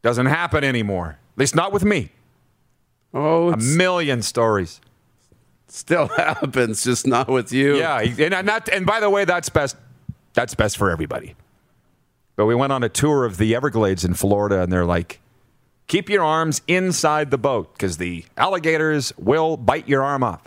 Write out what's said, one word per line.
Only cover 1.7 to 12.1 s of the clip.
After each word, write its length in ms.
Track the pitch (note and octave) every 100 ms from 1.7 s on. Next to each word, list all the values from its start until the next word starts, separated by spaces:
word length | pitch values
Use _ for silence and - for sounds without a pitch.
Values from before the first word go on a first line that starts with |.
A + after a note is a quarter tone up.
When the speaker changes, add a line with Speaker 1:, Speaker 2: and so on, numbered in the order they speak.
Speaker 1:
with 120 | G3+
me. 260 | G3 G3 G2+ _ _ _ _ _ _ _ _ _ _
Speaker 2:
Oh, 360 | - D3+ E3 E3+
Speaker 1:
A 20 |
Speaker 2:
it's 120 | A2
Speaker 1:
million 580 | A#2 D#3+ F#3 F3+ D3+ B2
stories. 580 | G#2 - A2+ G#2 E2+ - _ _ _ _ _ _ _ _ _
Speaker 2:
still 400 | - - E3+ C#3+
<laughs> 80 | G#3+
happens, 640 | D#3 - C#3+ B2+ A#2 G#2+
just 220 | B2+ A#2+ C3+
not 220 | A#2+ C3
with 240 | C3 A2+
you. 240 | B2+ C#3 C#3+
Speaker 1:
Yeah, 240 | D#3+ C3+
and, 340 | A2+ B2 D#3
and 140 | F#3 G3
that, 200 | A3 A3
and 160 | F#3+
by 160 | F#3 A3
the 80 | G#3
way, 140 | G3+
that's 240 | F#3+ F3+ D#3
best. 280 | D#3+ C#3 - - - - - _
That's 200 | - -
best 220 | - G#2+ -
for 120 | G2+
everybody. 440 | E2 D#2 C#2+ - - _ _ _ _ _ _ _